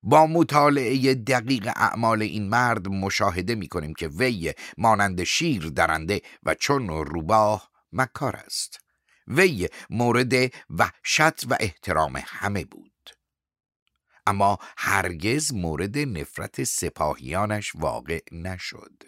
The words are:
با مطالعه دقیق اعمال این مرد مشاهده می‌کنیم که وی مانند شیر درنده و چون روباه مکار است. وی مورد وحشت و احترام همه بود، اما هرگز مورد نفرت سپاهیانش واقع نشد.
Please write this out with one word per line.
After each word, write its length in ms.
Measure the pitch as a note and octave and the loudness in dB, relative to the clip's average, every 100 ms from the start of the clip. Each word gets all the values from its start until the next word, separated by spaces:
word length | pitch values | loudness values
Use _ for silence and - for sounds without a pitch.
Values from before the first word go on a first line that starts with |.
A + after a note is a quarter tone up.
| - | 6
با 180 | D3 D#3+ | 6 8
مطالعه 880 | E3 E3 D3 D3 C#3+ A#2+ C3+ C3 | 4 4 4 4 4 2 2 2
دقیق 540 | C3 A2 B2+ A2+ C3 G#2 - | 2 2 0 0 -2 -2 0
اعمال 460 | G#2+ G#2+ A2+ A2 | 0 2 0 2
این 260 | G#2+ F#2 G2 | 0 -4 -2
مرد 400 | A#2 B2 A2+ F#2 | 2 2 0 -4
مشاهده 640 | G2 F#2+ - G2+ F2 F2+ | -4 -2 0 0 0 -4
می‌کنیم 400 | A2+ E2+ F2+ D2+ | -4 -4 -6 -6
که 140 | D#2+ D#2+ | -8 -8
وی 440 | D2+ B2+ A2 D#2+ - - - | -2 -2 0 -6 -8 -14 0
مانند 460 | A2+ G#2 G2+ F2+ | 2 4 2 0
شیر 440 | F2+ - E3+ A#2+ D#2+ | -2 0 0 -2 -4
درنده 520 | C#2+ E2+ D#2+ D#2+ G2+ - - | 0 2 2 -2 -4 -4 -8
و 120 | - | -4
چون 340 | E2+ - C#3+ A2 | -2 0 0 0
روباه 840 | D#2 D2 E2 D#2 A2 G#2+ G#2+ - _ _ | -4 -4 -6 2 4 4 2 -4 _ _
مکار 440 | F2+ C3 - C3+ - | -4 -4 -2 -6 -6
است. 440 | - - - - _ _ _ _ - | -10 -8 -8 -12 _ _ _ _ -4
وی 420 | D3 F#3+ B2 F2 - - | 2 2 2 -4 -6 -8
مورد 600 | G#2+ A#2+ A#2 B2+ B2+ B2+ - - | 0 2 4 4 2 2 -2 -12
وحشت 760 | E3 E3 - - - D#3 - B2 | 0 0 0 -2 4 4 2 -4
و 60 | B2+ | -2
احترام 520 | G#2 - - D#2 D2+ C2 - | -2 -6 -2 0 0 -2 -10
همه 380 | - G2+ G2 | -6 -4 -4
بود، 460 | - G1+ - _ - _ _ _ _ _ _ _ _ _ _ _ - | -6 -14 -20 _ -20 _ _ _ _ _ _ _ _ _ _ _ -2
اما 320 | G2+ G2+ G2 - - | 2 2 2 -6 -6
هرگز 760 | - G2 F2+ E2+ G2 C#3+ D3+ | 0 0 0 -2 -2 0 -2
مورد 440 | A#2+ E2+ D#2 F#2+ A#2+ | -2 -2 -2 -2 -2
نفرت 680 | D3 F2 C#2+ - - - | -4 -6 -8 -8 -10 -6
سپاهیانش 1080 | C3 - F2 - D2+ C2+ C2 E2+ G#2+ G#2+ G#2 | -4 -2 -4 -2 -2 -2 -4 -2 -2 -2 -6
واقع 460 | - D#2 A1+ C2+ E2 - | -4 -4 -4 -6 -6 -6
نشد. 680 | E2 F2 F#2 - - - _ | -12 -10 -10 -12 -14 -20 _